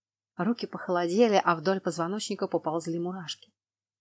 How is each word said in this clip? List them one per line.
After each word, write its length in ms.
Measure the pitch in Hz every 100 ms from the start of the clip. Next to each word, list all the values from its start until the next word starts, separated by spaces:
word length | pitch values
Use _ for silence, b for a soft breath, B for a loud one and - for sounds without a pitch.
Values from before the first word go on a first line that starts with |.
| _ _ _ -
Руки 300 | 180 240 -
похолодели, 720 | - - 175 175 185 240 196
а 120 | 175 165
вдоль 240 | 156 190
позвоночника 640 | 185 165 170 208 - 196 190
поползли 520 | 170 165 160 165 170
мурашки. 520 | 175 185 160 - _ _ _ _ _ _